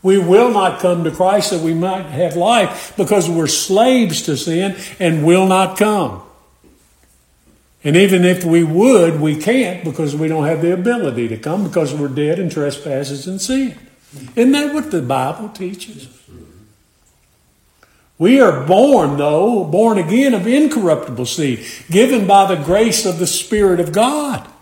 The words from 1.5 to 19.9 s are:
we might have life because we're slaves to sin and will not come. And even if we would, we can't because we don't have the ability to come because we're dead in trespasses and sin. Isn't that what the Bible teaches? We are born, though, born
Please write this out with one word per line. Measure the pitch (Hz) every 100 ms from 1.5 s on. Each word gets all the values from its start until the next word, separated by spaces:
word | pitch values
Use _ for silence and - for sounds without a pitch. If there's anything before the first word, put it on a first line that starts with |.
| 175
we | 160
might | 165 180 190
have | 160 139 175 165
life | 185 233 185 - - -
because | 175 208 165
we're | 165 151
slaves | - - 190 247 254 214 151 -
to | 143
sin | - 165 196 185 - -
and | 180 160 151
will | 180 190
not | 185 185 185
come. | 208 208 147 92 - _ _ _ _ _ _ _ _ _ _ _ _ _ _ _
And | 147 160
even | 196 185
if | 180 180 175
we | 165
would, | 160 165 233 233 165 151
we | 151 147
can't | 196 254 208 180
because | 170 135 151 147
we | 160
don't | 160 147
have | 160
the | 170
ability | 180 190 240 170 117 117
to | 110
come | 151 175
because | 190 175 151
we're | 147 143
dead | 131 151 170
in | 180
trespasses | 156 143 139 - 135 135 139 156
and | 190
sin. | - 262 262 - - _ _ 147 131 -
Isn't | 247
that | 285 294 302
what | -
the | 180
Bible | 127 135 131 156 208
teaches? | - 185 196 - 214 - _ _ 85 78 85 107 _ _ _ _ _ _ _ _ _ _ _ _ _ _ _
We | 170 269
are | 226 143
born, | 139 190 269 254 147 143
though, | 147 151 202 233
born | 170 175 226